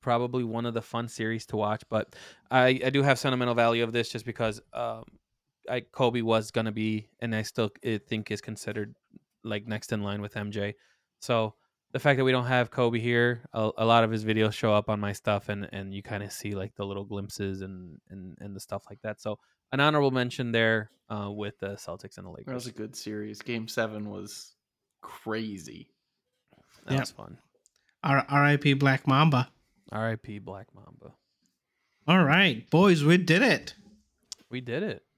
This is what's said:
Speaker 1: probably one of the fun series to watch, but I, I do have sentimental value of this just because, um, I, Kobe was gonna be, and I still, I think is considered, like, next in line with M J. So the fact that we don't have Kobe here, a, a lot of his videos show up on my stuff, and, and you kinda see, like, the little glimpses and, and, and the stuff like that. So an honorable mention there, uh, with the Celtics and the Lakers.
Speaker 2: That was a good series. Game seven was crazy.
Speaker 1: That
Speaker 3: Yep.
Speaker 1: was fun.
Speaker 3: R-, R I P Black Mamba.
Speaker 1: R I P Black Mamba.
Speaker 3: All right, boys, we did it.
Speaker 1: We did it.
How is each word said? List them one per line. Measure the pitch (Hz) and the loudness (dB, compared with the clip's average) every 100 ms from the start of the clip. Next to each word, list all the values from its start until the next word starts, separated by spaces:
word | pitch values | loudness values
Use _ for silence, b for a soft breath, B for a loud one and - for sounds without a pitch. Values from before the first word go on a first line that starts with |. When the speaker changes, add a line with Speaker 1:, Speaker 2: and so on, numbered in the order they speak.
Speaker 1:
probably | - 120 123 127 120 | 0 0 0 -2 -2
one | 113 120 | -4 -4
of | |
the | 117 | -4
fun | 110 117 117 | -4 -6 -6
series | - 110 113 - | -4 -4 -4 -4
to | 107 | -2
watch, | 104 107 - | -2 -2 -2
but | 110 - B B B B | -4 -4 B B B B
I, | 131 127 131 127 | 4 4 4 2
I | |
do | 139 | 2
have | 139 127 | 4 2
sentimental | 147 127 123 120 | 2 0 0 4
value | 117 117 | 4 4
of | 117 | 0
this | 117 117 | 0 -4
just | 120 117 | -6 -10
because, | 113 113 110 _ | -4 -4 -4 _
um, | 120 120 113 113 _ _ _ _ _ - | -8 -8 -8 -14 _ _ _ _ _ -6
I, | 127 | -6
Kobe | 113 - 123 120 | -6 0 2 2
was | 113 110 110 | 2 2 2
gonna | - 113 | -4 -4
be, | 107 110 107 107 _ | -2 -2 -2 -6 _
and | 117 110 | -6 -4
I | |
still, | 107 - 110 - - | -4 -2 -4 -4 -4
I | 110 _ | -4 _
think | 110 104 | -8 -6
is | 104 | -8
considered, | - 107 - 107 104 - _ - _ _ | -8 -12 -8 -8 -8 -12 _ -20 _ _
like, | 110 107 113 | -8 -8 -6
next | 107 - | -8 -6
in | 110 | -6
line | 101 104 | -4 -6
with | 101 107 | -8 -8
M | 104 | -8
J. | 104 101 104 _ _ _ _ | -6 -6 -8 _ _ _ _
So | - 120 110 - _ _ _ | -2 0 0 -6 _ _ _
the | 127 | -2
fact | 147 135 | 2 4
that | 131 | 4
we | |
don't | 131 123 | 2 2
have | 127 117 | 0 0
Kobe | - 123 117 | 0 0 0
here, | 117 120 120 120 - | 0 2 2 0 -6
a, | 113 110 - | -4 -2 0
a | 113 | 4
lot | 117 | 6
of | 113 | 6
his | 110 107 | 0 0
videos | 110 110 | 2 2
show | 104 117 | 2 2
up | 104 101 | 2 2
on | 107 | -4
my | 101 | -4
stuff, | 98 - 104 - | -4 -2 -2 -2
and, | 104 101 | -8 -8
and | 101 98 | -10 -10
you | 98 | -12
kinda | 98 104 101 | -10 -10 -10
see, | - 104 | -10 -8
like, | 101 95 _ | -6 -8 _
the | 101 | -8
little | 98 101 | -8 -8
glimpses | 101 98 - 98 95 | -8 -10 -6 -6 -6
and, | 95 95 90 76 _ | -10 -12 -16 -20 _
and, | 98 92 - | -16 -16 -16
and | 101 98 | -14 -14
the | |
stuff | - 101 _ | -10 -12 _
like | 104 | -12
that. | 110 107 | -10 -8
So | - 104 _ _ _ | -8 -10 _ _ _
an | 135 | 2
honorable | 143 151 139 | 4 4 2
mention | 131 123 - 123 | 2 -2 -4 -2
there, | 117 113 113 107 _ _ | 2 4 2 -2 _ _
uh, | 107 101 | -8 -8
with | 104 104 - | -8 -10 -8
the | 98 | -10
Celtics | 101 - 92 101 - | -10 -12 -12 -14 -18
and | 90 | -18
the | |
Lakers. | 85 - | -16 -10
Speaker 2:
That | |
was | 123 120 | -10 -10
a | |
good | 110 110 - | -10 -12 -10
series. | - 107 107 107 | -10 -8 -10 -12
Game | - 117 113 | -8 -6 -6
seven | - 113 107 104 | -4 -4 -4 -10
was | 101 98 - - _ _ _ _ _ | -12 -14 -16 -18 _ _ _ _ _
crazy. | - - - 110 110 98 78 - - _ _ _ _ _ _ _ _ _ - | -20 -14 -6 -4 -4 -8 -12 -18 -20 _ _ _ _ _ _ _ _ _ -4
Speaker 1:
That | |
Speaker 3:
Yep. | 135 | -4
Speaker 1:
was | 120 | -4
fun. | - 50 - _ _ _ _ _ _ | -10 -18 -20 _ _ _ _ _ _
Speaker 3:
R-, | 160 139 - | 2 2 4
R | 143 | 4
I | 143 147 | 6 4
P | 147 | 4
Black | 139 139 131 - | 4 4 2 4
Mamba. | 135 160 139 131 _ _ _ _ | 6 6 4 0 _ _ _ _
Speaker 1:
R | 107 113 | -6 -4
I | 113 | -4
P | - 104 | -8 -14
Black | 98 95 95 - | -14 -16 -18 -20
Mamba. | 104 - - _ _ _ _ _ _ _ _ _ - | -20 -20 -20 _ _ _ _ _ _ _ _ _ 4
Speaker 3:
All | 180 | 6
right, | 156 160 190 113 - | 8 6 6 2 2
boys, | 156 196 170 | 6 8 8
we | 147 175 | 6 6
did | 180 165 | 6 4
it. | 262 147 - - - _ _ _ _ - _ | 4 2 -2 -20 -20 _ _ _ _ -20 _
Speaker 1:
We | 123 | -10
did | 123 123 | -6 -4
it. | 208 110 _ | -4 -8 _